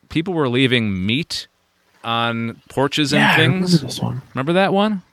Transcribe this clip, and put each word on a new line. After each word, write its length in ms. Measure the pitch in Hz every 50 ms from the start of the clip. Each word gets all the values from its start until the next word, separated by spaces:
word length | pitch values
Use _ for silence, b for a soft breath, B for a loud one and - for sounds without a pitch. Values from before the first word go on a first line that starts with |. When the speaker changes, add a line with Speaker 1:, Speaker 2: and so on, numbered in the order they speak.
| _ -
Speaker 1:
people 240 | - 147 165 196 180
were 160 | 165 147 127
leaving 560 | 120 127 135 123 123 123 113 107 95 92 92
meat 420 | 104 113 139 170 - - - - - _ _ _ _ _ _ _ _ _ _ -
on 560 | 117 117 117 117 117 117 117 117 117 117 - - -
porches 460 | - - 135 139 - - 151 135 147
and 60 | 147
Speaker 2:
Yeah, 100 | 143 -
I 100 | - 156
remember 260 | 160 170 180 185 180 180
Speaker 1:
things. 140 | 175 156
Speaker 2:
this 180 | 135 127 - -
one. 220 | - 120 123 127 - - -
Speaker 1:
Remember 200 | 123 135 151 170
that 200 | 185 196 180 185
one? 300 | 196 202 214 208 185 - _